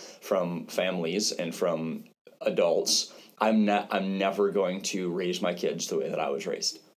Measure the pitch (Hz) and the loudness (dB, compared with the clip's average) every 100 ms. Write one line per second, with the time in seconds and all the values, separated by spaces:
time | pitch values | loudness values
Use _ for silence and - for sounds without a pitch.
0 | - - - 98 87 85 - - 92 90 | -18 -10 0 0 0 -4 -4 -2 0 0
1 | 82 95 - - 85 82 90 82 80 73 | 0 0 0 -2 -4 0 0 0 -2 -6
2 | - _ - - 110 98 85 82 - - | -10 _ -20 -6 -2 2 4 4 2 0
3 | - - - - 110 110 101 101 - 101 | -2 -10 -10 0 4 4 4 2 0 -2
4 | 98 98 98 98 101 98 90 95 - 98 | 0 0 2 2 2 2 0 0 -4 -2
5 | 90 87 90 90 90 90 76 82 - 80 | -2 -2 -2 0 -2 0 -2 -2 -2 -2
6 | - 80 73 69 92 - - - - | -2 -2 -2 -2 -4 -4 -4 -6 -12